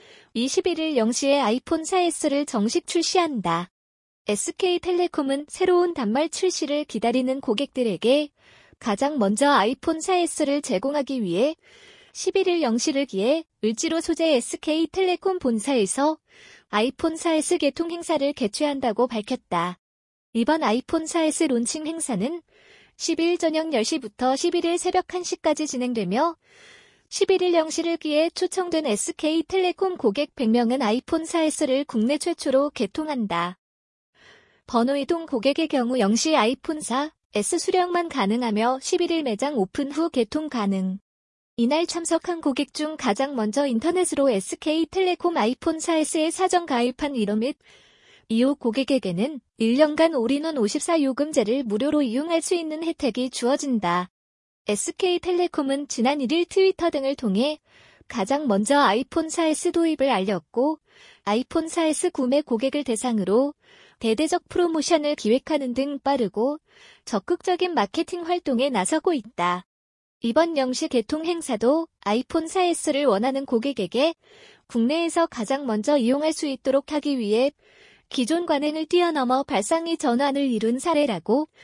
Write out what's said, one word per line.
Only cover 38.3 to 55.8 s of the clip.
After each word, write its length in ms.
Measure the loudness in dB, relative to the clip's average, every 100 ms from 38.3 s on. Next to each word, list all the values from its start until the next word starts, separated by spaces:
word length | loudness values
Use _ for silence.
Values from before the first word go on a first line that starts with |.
| 0 0 0 2 0
십일일 440 | 0 0 2 0
매장 340 | -2 -2 -2 0
오픈 340 | -2 -2 -4
후 160 | -2 -2
개통 400 | 0 -2 -2 -4
가능. 520 | -2 0 0 -2 -6 -12 _ _ _ _ -2
이날 280 | 2 2 0
참석한 540 | -4 -2 -2 -2 -4
고객 320 | -2 -2 -4
중 240 | -4 -6 -4
가장 380 | -2 0 -2 -2
먼저 300 | -2 0 0
인터넷으로 640 | 0 0 0 0 2 2
에스케이텔레콤 1040 | 2 -2 -6 -2 0 0 0 0 0 0 0
아이폰 440 | 0 0 -2 -2
사 180 | 0 0
에스에 320 | 0 0 0
사전 340 | 0 0 2
가입한 500 | 0 0 0 -2 -4
일 140 | 0 0
호 80 | 0
및 220 | -2 -4 _ -20 _ _ _ -18 -2
이 120 | 2
호 120 | 2
고객에게는 840 | 2 -2 -2 0 0 0 -2 -4 -6 -12 -2
일 180 | 2 4
년간 380 | 4 4 2
올인원 420 | 2 0 0 -2 0
오십사 460 | 0 0 0 0
요금제를 600 | 2 0 0 0 2 0
무료로 360 | 0 -2 0 0
이용할 400 | 0 -2 0 -2
수 140 | 0
있는 280 | -2 -2 -4
혜택이 460 | -4 -2 -2 -2 -4
주어진다. 800 | -2 -2 0 0 0 0 0 -2 _ _ _ _ _ -4
에스케이텔레콤은 1200 | -2 -4 -2 0 0 0 0 0 -2 -2 -2